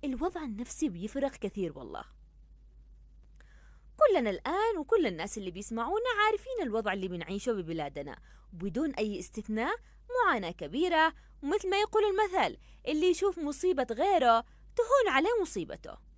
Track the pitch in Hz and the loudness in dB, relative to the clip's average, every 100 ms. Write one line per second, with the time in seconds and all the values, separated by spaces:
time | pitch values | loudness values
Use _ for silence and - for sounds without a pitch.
0 | 294 254 330 349 302 208 247 - 302 170 | -4 -2 -4 -4 -8 -6 -6 -2 -4 -4
1 | 208 277 269 - 196 202 175 147 120 - | -8 -4 -4 -4 -8 -4 -6 -6 -12 -12
2 | - - - - - - - - - - | -14 -20 -20 -20 -20 -20 -20 -20 -20 -20
3 | - - - - - - - - - - | -20 -20 -20 -20 -20 -20 -20 -20 -20 4
4 | 605 381 226 226 - 349 440 403 294 440 | 6 6 2 -2 -2 0 0 0 2 2
5 | 285 170 185 - 185 170 202 226 233 403 | 2 0 -6 -4 -6 -8 -6 -4 -2 -2
6 | 494 427 427 440 508 508 294 214 214 196 | 0 2 2 0 -4 -4 -2 0 0 -2
7 | 185 175 160 196 254 220 160 165 147 143 | -4 -6 -6 -4 -2 -4 -2 -4 -4 -6
8 | 139 - - - - 180 196 190 311 - | -10 -12 -18 -20 -20 -8 -6 -2 -2 -2
9 | 220 196 185 - 208 214 254 466 - - | -4 -2 -6 -6 -6 -4 -2 -4 -8 -20
10 | - 494 427 262 170 175 147 208 359 330 | -6 0 2 2 -2 -8 -6 -2 0 4
11 | 320 - - - 277 392 381 392 415 427 | 2 0 -20 -12 -4 -2 0 0 2 2
12 | 427 381 415 359 202 - - - - 302 | 2 2 2 2 0 -2 -16 -12 -4 2
13 | 359 349 392 349 294 294 370 277 254 220 | 2 4 2 0 -4 0 0 0 0 0
14 | 370 370 254 226 - - - - 466 539 | 4 4 6 4 2 -16 -14 -2 4 4
15 | 440 269 339 466 381 - 160 - - - | 6 4 4 2 0 -2 -6 -8 -12 -16
16 | - | -20